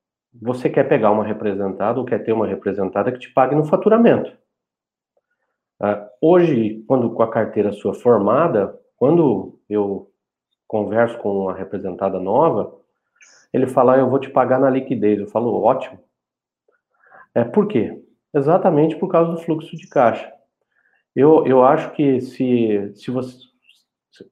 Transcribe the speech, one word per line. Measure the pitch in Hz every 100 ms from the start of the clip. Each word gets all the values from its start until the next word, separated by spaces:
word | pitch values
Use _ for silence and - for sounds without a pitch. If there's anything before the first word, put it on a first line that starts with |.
| _ _ _ 120
você | 113 123 151
quer | 151 -
pegar | 117 107
uma | 107
representada | 104 104 107 98 98 - 104 127
ou | -
quer | 107
ter | 113
uma | 110 98
representada | 95 101 95 95 101 120
que | 123
te | -
pague | - 131
no | 147 151
faturamento. | 185 208 226 233 120 - - _ _ _ _ _ _ _ _ _ _ _ _ _ _
Ah, | 101 104 - _
hoje, | 156 180 170 120 107 107 -
quando | 131 113
com | -
a | 113
carteira | 117 107 110 101
sua | 101 101
formada, | 95 123 110 98 131 165 110 95 - _ _
quando | 127 170 147 98 - - _
eu | 104 101 92 - _ _ _ _ _ -
converso | 107 95 110 117 -
com | 104 98
uma | 95
representada | 92 92 98 92 90 98 95
nova, | 92 120 160 110 - - _ _ _ _ _ _ _
ele | 127 131
fala, | 139 123
"Ah, | 131
eu | 123
vou | 135
te | -
pagar | 135 123 131
na | 135
liquidez." | 131 - 117 104 101
Eu | 101
falo, | 110 117 98
"Ótimo." | 107 131 - 98 _ _ _ _ _ _ _ _ _ _ _ - _ 120
É, |
por | 120 208 202
quê? | 120 98 - - _ _
Exatamente | 147 139 180 190 147 156 -
por | 180
causa | 165 170
do | -
fluxo | - 156 - 160
de | -
caixa. | 147 117 107 - - _ _ _ _ _ _ _ 123
Eu, | 147 160 123
eu | 131
acho | 127 160 -
que | - 143 127
se, | 127 - 127 123 110 104 101 -
se | -
você, | 127 127 - _ _ _ _ _ _ _ _ -